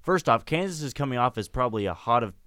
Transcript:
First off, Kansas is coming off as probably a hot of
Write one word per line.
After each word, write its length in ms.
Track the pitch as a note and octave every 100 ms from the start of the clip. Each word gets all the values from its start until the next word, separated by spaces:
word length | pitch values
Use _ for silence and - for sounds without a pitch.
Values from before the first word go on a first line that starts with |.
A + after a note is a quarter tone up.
First 280 | - F#3 -
off, 160 | A2+
Kansas 380 | - D#3 F#3+ E3
is 120 | D3
coming 240 | - C#3 B2+
off 200 | B2 A#2+
as 100 | G2
probably 380 | C3 B2+ A2 G2+
a 80 |
hot 300 | E2 - A#2+
of 100 | A2+ -